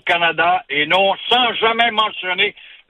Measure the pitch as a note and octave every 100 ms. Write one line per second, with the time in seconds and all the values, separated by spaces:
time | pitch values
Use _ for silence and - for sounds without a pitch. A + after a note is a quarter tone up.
0 | - F3 E3+ D#3+ F3 F3+ - C#3+ D3+ F3+
1 | G3 F#3 - A#3+ B3 F#3+ A3 A3+ A#3 G#3+
2 | G#3+ - F#3 F3+ G3+ - - - _